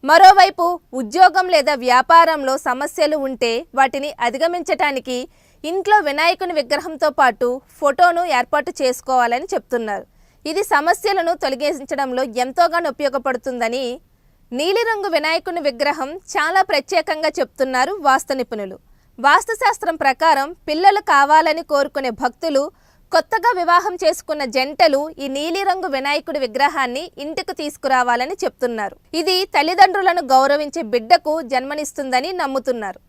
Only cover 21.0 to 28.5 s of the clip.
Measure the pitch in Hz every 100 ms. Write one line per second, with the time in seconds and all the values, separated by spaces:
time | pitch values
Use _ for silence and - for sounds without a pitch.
21 | 415 285 285 311 339 311 330 285 277 -
22 | 262 226 254 - 330 277 294 _ _ _
23 | _ 339 320 302 381 381 339 349 349 359
24 | 330 349 - 302 269 220 262 302 339 277
25 | 302 320 277 269 302 349 392 381 370 269
26 | 269 302 - 285 254 220 285 294 262 247
27 | 349 - 285 320 370 359 294 - 277 262
28 | 247 240 254 381 349